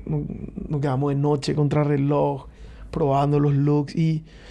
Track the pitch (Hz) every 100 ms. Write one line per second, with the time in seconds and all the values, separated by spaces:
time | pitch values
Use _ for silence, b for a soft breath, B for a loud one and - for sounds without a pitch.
0 | - 151 147 - - - - 151 143 131
1 | 143 139 147 147 143 143 147 147 147 143
2 | 139 147 147 139 - B B B - 165
3 | 147 135 143 147 147 139 143 147 143 -
4 | 160 156 B B B